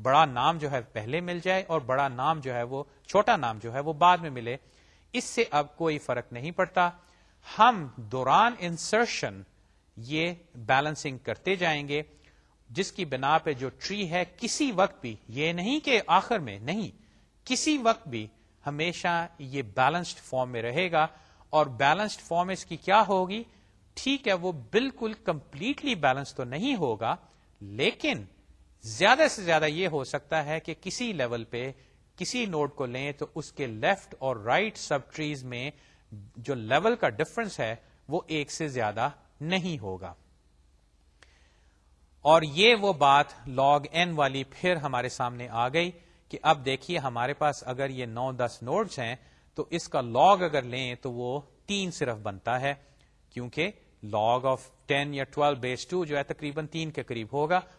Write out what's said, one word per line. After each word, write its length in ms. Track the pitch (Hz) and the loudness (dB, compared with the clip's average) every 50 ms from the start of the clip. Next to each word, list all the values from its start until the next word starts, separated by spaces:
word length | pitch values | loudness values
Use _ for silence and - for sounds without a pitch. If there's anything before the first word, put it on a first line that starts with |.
| 107 | 2
بڑا 220 | 131 135 151 160 | 4 6 6 6
نام 340 | 147 123 120 131 151 170 165 | 6 4 2 2 2 2 0
جو 120 | 151 143 | -2 -2
ہے 100 | 139 127 117 - - | -2 -4 -4 -4 -8
پہلے 280 | 113 107 113 135 170 | -8 -6 -4 -4 -4
مل 180 | 180 175 175 175 165 | -4 -4 -6 -4 -2
جائے 180 | 185 185 190 190 | 0 0 0 0
اور 140 | - 165 156 | 0 -2 -2
بڑا 280 | 127 117 131 135 139 139 | 0 0 0 2 2 0
نام 320 | 127 120 131 151 160 156 | 0 -2 0 0 0 0
جو 140 | 131 135 123 | -2 -6 -4
ہے 80 | 120 120 | -4 -4
وہ، 200 | 120 135 139 147 - - - _ - | -4 -4 -6 -8 -8 -14 -20 _ 0
چھوٹا 280 | - 196 208 247 233 | 2 2 4 4 4
نام 220 | 180 135 117 110 107 104 | 2 2 -2 -4 -4 -8
جو 100 | 117 113 | -8 -6
ہے 60 | 135 | -6
وہ 120 | 143 156 160 147 175 | -4 -4 0 4 6
بعد 160 | 180 180 175 | 6 6 6
میں 120 | 165 156 | 2 -6
ملے، 260 | 135 123 113 117 123 139 _ _ _ _ _ _ _ _ _ _ - | -8 -6 -6 -6 -8 -8 _ _ _ _ _ _ _ _ _ _ -6
اس 100 | 247 233 | -6 -4
سے 200 | - - 247 226 - | -4 0 0 0 2
اب 260 | - 147 147 - - | 2 0 0 0 -4
کوئی 220 | - 165 160 151 147 | -2 -2 0 0 -2
فرق 340 | - - 127 120 117 - 120 | -2 -2 -4 -4 -4 -8 -10
نہیں 180 | 120 127 165 | -10 -8 -8
پڑتا۔ 380 | 175 180 185 175 - 185 180 175 175 - _ _ _ _ _ _ _ _ - | -2 -2 -2 0 2 2 2 2 0 -4 _ _ _ _ _ _ _ _ -20
ہم 400 | - - - 214 247 240 196 151 127 - - 117 104 117 | -6 4 6 6 6 6 4 -2 -8 -10 -12 -12 -6 -4
دوران 420 | 131 127 127 147 185 214 240 240 - | -2 2 4 6 6 6 6 2 -2
انسرشن 840 | 180 175 170 156 - - - 220 240 226 - - - 117 98 98 98 - _ _ _ _ _ _ _ _ _ | -6 -6 -6 -6 -4 2 2 2 2 2 0 -4 -4 -6 -6 -8 -16 -18 _ _ _ _ _ _ _ _ _
یہ 360 | 110 113 123 147 156 160 175 175 170 - _ - 123 113 | -16 -10 -6 -2 -2 -2 -2 -4 -8 -14 _ -18 -10 0
بیلنسنگ 520 | 107 131 135 143 151 156 - - 147 131 120 | 2 4 4 4 2 -2 -4 -6 -8 -8 -8
کرتے 360 | - - 110 - - 180 196 | -6 -6 -6 -4 -2 -2 0
جائیں 300 | 185 180 165 156 147 143 139 | 2 2 0 0 0 -2 -2
گے، 140 | 143 147 151 - - _ _ _ _ _ _ _ _ _ _ - | -4 -4 -4 -6 -14 _ _ _ _ _ _ _ _ _ _ -10
جس 220 | 113 160 196 - - | -4 -4 -4 -4 -4
کی 120 | - 185 | -8 -6
بنا 320 | 151 131 127 135 139 156 160 | -4 -4 -2 0 2 2 2
پہ 140 | 156 160 147 | 2 0 -2
جو 160 | 123 135 131 - - | -2 -4 -8 -8 -8
ٹری 320 | - - 190 208 202 160 | -8 -6 -4 -4 -4 -2
ہے 140 | 165 180 180 170 - | 0 -2 -2 -2 -6
کسی 340 | - - 220 - - 311 277 214 | -8 -6 -4 -2 0 0 0 2
وقت 280 | 175 190 202 - - | 2 2 2 0 -6
بھی، 140 | - 120 110 104 _ - | -10 -10 -10 -10 _ -12
یہ 240 | 110 127 151 165 170 | -6 -2 -2 0 0
نہیں 280 | 175 175 214 277 311 | -2 -2 -2 -2 -2
کہ 200 | - 302 262 214 - | 0 2 2 2 4
آخر 320 | - 165 190 190 - 240 208 | 4 4 4 4 2 -2 -2
میں، 200 | 151 117 98 98 | -2 -4 -8 -8
نہیں، 300 | 107 123 175 220 196 107 - - - _ _ _ _ _ _ _ - | -6 -6 -4 -4 -4 -6 -8 -14 -20 _ _ _ _ _ _ _ -6
کسی 300 | - 254 240 - 311 302 285 233 | -4 -2 0 2 0 0 2 4
وقت 260 | 226 226 226 - 156 | 2 2 2 -2 -8
بھی 180 | 120 110 107 107 _ _ _ _ _ _ - | -6 -6 -6 -8 _ _ _ _ _ _ -8
ہمیشہ 600 | 143 143 147 160 175 170 - - 180 175 170 165 170 - - | -8 -4 -2 -4 -4 -4 -2 -2 0 0 0 -2 -4 -10 -14
یہ 240 | 147 131 135 139 127 104 95 | -14 -8 -6 -6 -6 -4 0
بیلنسڈ 440 | - 127 135 160 175 175 - - - | 4 4 4 4 2 -2 -4 -10 -12
فارم 300 | - - - 131 127 123 | -12 -6 -2 -2 -2 -2
میں 120 | 123 117 110 | -2 -4 -4
رہے 280 | 120 120 160 185 180 165 | -2 0 0 0 2 2
گا۔ 140 | 156 156 160 - - - _ _ _ - - | 2 2 2 -2 -10 -20 _ _ _ -10 0
اور 160 | - 156 151 139 127 110 | 2 2 4 2 2 2
بیلنسڈ 400 | 139 139 156 185 214 208 - - | 4 4 4 4 2 -4 -4 -8
فارم 280 | - - 170 170 180 185 | -8 -2 0 0 0 0
اس 160 | 190 - - | -2 -6 -8
کی 100 | - 170 | -10 -12
کیا 260 | 151 - - 190 214 214 180 | -8 0 4 4 6 6 6
ہوگی؟ 340 | 202 190 185 180 196 220 233 - _ _ _ _ _ _ _ _ - | 4 2 2 0 -4 -8 -8 -12 _ _ _ _ _ _ _ _ -14
ٹھیک 320 | - - 262 277 269 - 214 | -6 -2 -2 -2 0 0 0
ہے، 40 | 190 | 0
وہ 180 | 180 170 185 175 143 117 107 | 0 0 -2 -4 -4 -6 0
بالکل 420 | - 214 262 269 - - 233 220 220 - - | 0 0 0 0 -4 -6 -6 -6 -6 -6 -4
کمپلیٹلی 720 | - 165 147 - - - 139 175 240 285 - - 285 240 | -4 -4 -4 -4 -14 -12 -6 -4 -4 -4 -2 -2 -4 -2
بیلنس 400 | 170 143 135 131 135 139 - - | 2 2 2 2 2 -2 -8 -8
تو 100 | - 131 | -8 -8
نہیں 320 | 123 127 151 214 285 277 | -6 -6 -4 -2 -2 -2
ہوگا، 380 | 208 160 127 113 101 113 113 156 185 - _ _ _ _ _ _ - | 0 0 -2 -2 -2 -2 -2 -2 -4 -6 _ _ _ _ _ _ -18
لیکن 640 | 104 101 101 110 143 196 - - - 311 247 135 104 - - _ _ _ - _ - _ _ _ - | -16 -12 -4 0 0 0 0 -2 -2 -2 -2 -4 -6 -12 -20 _ _ _ -20 _ -20 _ _ _ -14
زیادہ 420 | 110 110 - 175 208 254 277 320 277 | -12 -4 2 6 6 6 6 6 4
سے 120 | - 226 190 | 2 -2 0
زیادہ 220 | 170 165 156 156 | 2 4 4 4
یہ 240 | 151 151 165 190 180 | 2 0 0 -2 0
ہو 140 | 156 143 131 | 0 -2 -4
سکتا 400 | - - 143 - - 165 160 147 | -4 -6 -8 -4 -2 -2 -2 -2
ہے 120 | 143 156 160 | -2 -4 -6
کہ 140 | - - 160 - | -6 -8 -10 -8
کسی 320 | - 185 - - 247 233 208 | -8 -10 -6 -6 -4 -4 -2
لیول 320 | 151 127 120 120 117 110 | -2 -2 -2 -2 -4 -6
پہ 260 | - - 120 123 135 131 - - _ _ _ _ _ _ - | -6 -8 -8 -8 -8 -10 -14 -20 _ _ _ _ _ _ -10
کسی 260 | 185 - - 247 247 | -8 -6 -4 -4 -4
نوڈ 280 | 202 170 151 147 139 143 | -2 0 -2 -2 -2 -2
کو 120 | - 139 | -4 -6
لیں 240 | 123 120 127 139 143 143 | -4 -4 -6 -6 -6 -6
تو 140 | - 156 - - | -6 -8 -10 -8
اس 160 | 165 147 - - | -10 -12 -10 -8
کے 140 | - 143 | -8 -6
لیفٹ 480 | 120 110 107 120 165 196 190 - - - - | -6 -6 -2 0 0 0 0 -2 -16 -14 -6
اور 180 | 135 135 127 110 101 | -4 -4 -4 -2 0
رائٹ 300 | 113 127 170 202 220 - - | 2 2 2 2 0 -4 -8
سب 320 | - - 151 139 131 - - | -6 -4 -4 -4 -4 -6 -10
ٹریز 320 | - 156 151 151 135 127 | -8 -6 -6 -6 -8 -10
میں 260 | 127 123 120 127 147 - _ _ _ _ _ _ - - 101 101 - - | -10 -8 -8 -8 -8 -10 _ _ _ _ _ _ -18 -18 -18 -18 -18 -18
جو 180 | - 113 - 139 | -14 -6 -6 -4
لیول 420 | 120 110 107 131 151 180 226 240 | -4 0 4 4 4 6 4 2
کا 120 | 233 - 143 | 2 0 0
ڈفرنس 480 | 110 104 160 - - - 233 196 - - | 0 0 -4 -4 -2 -6 -6 -6 -4 -4
ہے 140 | 131 110 113 113 - _ _ _ _ - | -4 -4 -4 -8 -10 _ _ _ _ -4
وہ 120 | 139 180 - | -4 -4 -4
ایک 240 | - 160 156 143 - - | -2 -4 -4 -4 -4 -6
سے 160 | - 165 151 | -6 -6 -4
زیادہ 400 | 131 127 113 104 104 113 120 143 - - _ _ _ - | -2 -2 -2 -2 0 0 -2 -2 -4 -6 _ _ _ -10
نہیں 380 | 143 160 185 190 160 185 165 131 110 | -6 -2 -2 -2 -2 -2 -6 -6 -6
ہوگا۔ 300 | 98 95 90 92 87 - _ _ _ _ _ _ _ _ _ _ _ _ _ _ _ _ _ _ _ _ _ - _ _ _ _ _ _ _ _ _ _ _ _ _ _ _ _ _ _ _ - | -8 -8 -8 -10 -14 -16 _ _ _ _ _ _ _ _ _ _ _ _ _ _ _ _ _ _ _ _ _ -20 _ _ _ _ _ _ _ _ _ _ _ _ _ _ _ _ _ _ _ 4
اور 180 | 143 160 170 160 151 139 | 8 8 8 6 4 2
یہ 200 | 160 202 233 240 | 6 6 6 6
وہ 180 | 214 196 202 185 139 | 6 4 2 2 4
بات 340 | 143 139 139 143 147 - - - - - 127 131 | 6 8 8 8 6 2 -2 -16 -12 -6 0 2
log 260 | 135 139 147 147 139 143 - 165 175 | 4 6 6 4 2 0 0 0 0
n 80 | 180 170 | 0 2
والی 280 | 151 147 135 131 135 131 - | 0 0 0 0 -2 -6 -8
پھر 260 | - - - 180 180 | -10 -4 0 0 0
ہمارے 320 | 160 139 147 127 123 123 127 | 0 -2 -4 -4 -2 -4 -4
سامنے 400 | - - 131 123 123 120 123 120 | -4 -4 -4 -4 -4 -8 -12 -8
آ 180 | 113 117 120 127 | -2 -2 0 0
گئی 220 | 131 165 175 175 170 - - _ _ _ _ - | 0 0 -2 -2 -4 -12 -20 _ _ _ _ -14
کہ 80 | - - - | -10 -2 4
اب 220 | 151 160 143 127 | 4 4 4 2
دیکھیے 340 | 131 131 131 - - 175 165 | -2 -2 -2 -4 -4 -4 -4
ہمارے 360 | 135 135 120 117 120 131 143 | -4 -4 -2 -2 -2 -2 -2
پاس 280 | - 156 147 139 - - | 0 0 0 0 -2 -6
اگر 240 | 123 127 127 139 135 | -8 -6 -4 -4 -4
یہ 160 | 131 127 127 | -4 -6 -8
نو 240 | 117 110 117 127 131 131 | -8 -6 -4 -4 -4 -2
دس 260 | 120 123 117 - - 113 | -2 -2 -2 -2 -6 -6
نوڈز 360 | 120 147 196 226 180 - - | -2 -2 -2 -2 -2 -4 -6
ہیں 160 | 123 113 123 - - - _ _ _ _ - - | -6 -6 -6 -8 -12 -20 _ _ _ _ -8 -8
تو 60 | 147 - | -8 -4
اس 180 | - 175 - - | -4 -6 -6 -2
کا 120 | - 147 | -4 -2
log 420 | 127 120 113 123 151 185 202 185 180 | -2 0 4 6 8 8 8 6 4
اگر 200 | 165 147 147 123 | 0 0 -2 -2
لیں 320 | 123 120 131 131 127 123 - - | -2 -6 -6 -6 -6 -8 -8 -8
تو 100 | 135 120 | -8 -6
وہ 280 | 120 123 123 127 147 139 - _ _ _ | -6 -6 -4 -6 -6 -8 -10 _ _ _
تین 240 | - 202 202 190 180 | -6 -4 -4 -4 -4
صرف 260 | 156 - 151 123 117 | -4 -4 -2 -2 -4
بنتا 440 | 110 104 104 98 95 - 113 120 127 | -4 -4 -8 -8 -4 -2 0 0 0
ہے، 140 | 131 139 143 139 - _ _ _ _ _ _ _ _ _ | 0 0 -2 -4 -10 _ _ _ _ _ _ _ _ _
کیونکہ 400 | - 123 123 123 - 147 160 202 208 - _ _ _ _ - 104 104 | -12 -10 -10 -8 -4 -4 -4 -4 -4 -10 _ _ _ _ -10 -4 -2
log 300 | 107 107 113 120 127 123 | 2 4 4 4 2 2
of 180 | 135 131 127 - - _ _ _ - 143 | 0 0 0 -4 -14 _ _ _ -2 0
ten 220 | 139 143 147 143 | 0 0 -2 -4
یا 100 | 139 135 - - | -6 -6 -6 0
twelve 240 | 151 147 147 143 131 117 | 2 2 2 2 2 -2
base 200 | 127 127 120 - - 180 | -4 -4 -6 -6 -4 -4
two 120 | 180 175 | -4 -2
جو 100 | 151 147 143 | -2 -2 -4
ہے 40 | 143 | -2
تقریباً 440 | - 160 - 151 147 139 160 156 | -4 -6 -8 -8 -8 -6 -6 -8
تین 240 | 151 - 165 160 156 | -6 -6 -6 -6 -6
کے 120 | 147 - 127 | -6 -8 -6
قریب 260 | - 123 117 110 104 - | -6 -6 -8 -6 -6 -2
ہوگا 280 | 143 147 156 180 185 180 - - | -2 0 2 2 0 0 -4 -18